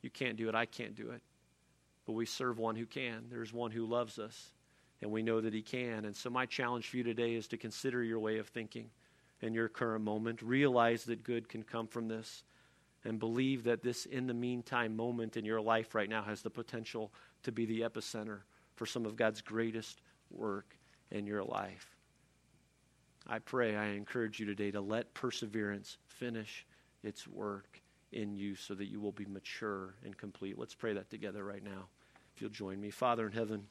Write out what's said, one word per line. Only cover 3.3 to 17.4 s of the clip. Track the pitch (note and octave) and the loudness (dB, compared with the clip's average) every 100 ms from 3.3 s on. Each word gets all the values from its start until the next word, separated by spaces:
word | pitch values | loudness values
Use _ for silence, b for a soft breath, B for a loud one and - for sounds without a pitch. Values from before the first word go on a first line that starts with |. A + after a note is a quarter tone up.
There's | A#2+ A2+ | -6 -6
one | A#2 A#2 | -2 -2
who | A2 | 0
loves | A2+ A#2 A#2 G#2+ | 2 2 2 -4
us, | G#2+ - - - b b b b | -8 -8 -18 -20 b b b b
and | G#2 | -2
we | A2 | 2
know | A2+ A2+ | 4 4
that | A2 | 4
he | G#2+ | 0
can. | G#2+ B2+ B2 A2 | -2 -2 -2 -2
And | G#2+ | -4
so | G2+ B2 | -4 0
my | B2 B2+ | 2 2
challenge | - B2 A#2+ A2+ | 2 2 2 0
for | B2+ | 0
you | |
today | A#2 A#2 A#2 | 2 4 2
is | A#2 G#2+ | 2 -2
to | A#2 | -6
consider | A2+ - C3+ B2 | -6 -2 0 2
your | A#2 A2+ | 2 2
way | G#2+ A2 | 2 0
of | A2 | -2
thinking | - G#2+ A#2 A2+ - b b b b | -6 -6 -8 -12 -16 b b b b
in | A2+ | 0
your | A2+ A2+ | 2 2
current | - A#2 A2 | 2 0 2
moment. | G#2+ G#2+ A2+ A#2 | 2 2 0 -2
Realize | A2+ C3 C#3+ B2 A#2 A#2 - | 2 6 8 10 8 6 0
that | A2+ | -4
good | A#2 A#2 A2+ | 0 -2 -2
can | A2+ | -8
come | A2 A#2 A2+ | -4 -4 -2
from | A#2+ A2+ | -2 -2
this, | A2 A2+ - - b b b b b | -4 -6 -14 -16 b b b b b
and | - A2 | -4 0
believe | A2+ A#2 C3 C3+ | 2 4 4 4
that | A#2 A#2 | 4 4
this | B2 A#2+ - | 4 -2 -2
in | C3+ B2+ | -2 0
the | |
meantime | A#2+ B2 B2 A#2 B2+ A2+ | 0 0 0 2 2 2
moment | A2 A#2 A#2+ A2+ A#2 | 2 0 0 -2 -2
in | |
your | G#2+ A2 | 2 2
life | G#2+ A2+ A2 A2+ | 6 4 4 2
right | G2+ | 2
now | A2 | 0
has | G#2 G#2 | 0 -2
the | A2+ | -4
potential | - A#2 A#2 A2+ A#2 G#2+ B B B | -6 -6 -6 -4 -4 -6 B B B